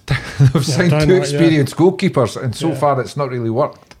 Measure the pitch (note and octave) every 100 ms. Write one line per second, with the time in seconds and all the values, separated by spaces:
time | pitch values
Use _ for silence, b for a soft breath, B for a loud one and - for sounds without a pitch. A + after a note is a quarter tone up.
0 | - B2+ - - C3+ D#3+ B2+ - F3+ D3
1 | D3+ F3+ C#3 C#3+ E3 D#3 C3 - F3+ F#3
2 | F#3+ D3 A2+ - B2+ G#2+ E3 C3 D3 C3
3 | G#2+ C#3+ C3+ B2 A2+ A2+ C#3+ - - -